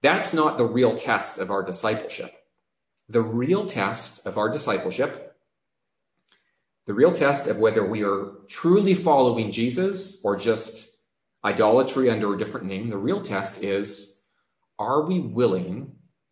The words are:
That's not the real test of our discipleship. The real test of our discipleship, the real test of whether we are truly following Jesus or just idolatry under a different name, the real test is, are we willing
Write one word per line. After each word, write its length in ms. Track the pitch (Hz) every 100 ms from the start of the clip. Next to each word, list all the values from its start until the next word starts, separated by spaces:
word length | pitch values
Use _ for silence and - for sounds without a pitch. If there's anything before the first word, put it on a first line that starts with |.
That's 320 | 139 185 -
not 240 | 160 156 -
the 80 | 117
real 300 | 113 123 110
test 440 | - 107 - -
of 100 | 92
our 140 | 98
discipleship. 800 | 92 90 107 110 - - - - _ _ _ _ _ _ _
The 120 | 117
real 440 | 110 113 131 196 208
test 600 | 123 98 - - - 101
of 120 | 98
our 120 | 107
discipleship, 880 | - - 95 92 92 143 - - _ _ _ _ _ _ _ _ _ _ _ _ _ _ _ -
the 80 |
real 200 | 104 156
test 340 | 180 139 139 -
of 120 | 104
whether 260 | 110 107 98
we 180 | 107
are 300 | 104 98 98 - -
truly 480 | - 165 190 196 175
following 560 | 170 143 123 113 107
Jesus 720 | 101 120 127 190 196 - - 104
or 100 | 101
just 640 | 113 110 - - - _ _ _ _ _
idolatry 680 | 104 101 107 120 131 135 127
under 240 | 107 104
a 40 | 95
different 300 | 110 127 95
name, 220 | 95 117
the 80 | 101
real 240 | 113 202
test 420 | - 196 - -
is, 640 | 98 98 101 - - - _ _ _ _ _ -
are 240 | 107 143
we 160 | 156 185
willing 760 | 127 110 120 92 90 101 143 - _ _ _